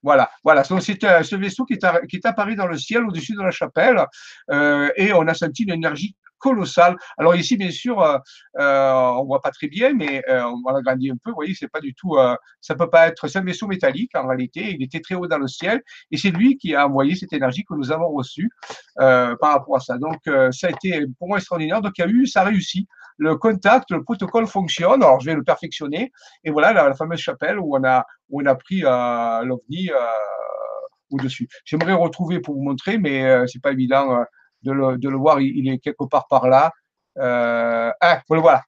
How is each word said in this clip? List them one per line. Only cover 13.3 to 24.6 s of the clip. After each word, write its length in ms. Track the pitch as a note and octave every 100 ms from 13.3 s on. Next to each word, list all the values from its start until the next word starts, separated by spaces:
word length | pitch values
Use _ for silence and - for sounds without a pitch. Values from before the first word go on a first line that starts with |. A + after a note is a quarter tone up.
| F#3+
un 60 | F#3
vaisseau 200 | F3 G3+
métallique 460 | F#3 C#3 C#3 B3
en 140 | D#3 C3
réalité. 480 | B2+ B2+ E3 G#3 D#3+
Il 60 |
était 160 | C3 D#3+
très 160 | - F#3
haut 120 | F3
dans 100 | D#3
le 100 | C3+
ciel, 340 | - F3 A#3+ _ - _
et 60 | D3
c'est 140 | G3+
lui 260 | E3+ B3 C#4
qui 180 | E3 C#3+
a 100 | C#3+
envoyé 300 | C3+ C#3 F#3
cette 160 | F#3
énergie 320 | D3 C3 C3+
que 100 | -
nous 200 | D3+ B2+
avons 160 | D#3 E3+
reçue, 400 | D3 B2+ - A3 _ - - _ -
euh, 380 | C3 B2+ A#2+ A#2+
par 140 | D3+
rapport 240 | C#3+ C#3+ C3+
à 20 |
ça. 180 | C3 B2
Donc, 220 | D#3 D#3+ -
euh, 240 | C#3 C3
ça 160 | C3 F3+
a 40 |
été 340 | - F#3+ E3 C#3+ C3
pour 120 | F3+
moi 80 | G3+
extraordinaire. 440 | F#3+ F3 D#3 G#3+
Donc, 120 | G#3 G3
il 40 |
y 20 |
a 60 | F3
eu, 180 | A#3 C4+
ça 140 | G3+
a 20 |
réussi. 460 | F#3+ G#3 D#3+ F3+ A3 _ - -
Le 200 | D3+ D3+
contact, 540 | A3+ G3 G3+ B3 -
le 120 | E3
protocole 440 | C3+ G#3+ F#3 A#3 A3
fonctionne. 540 | G3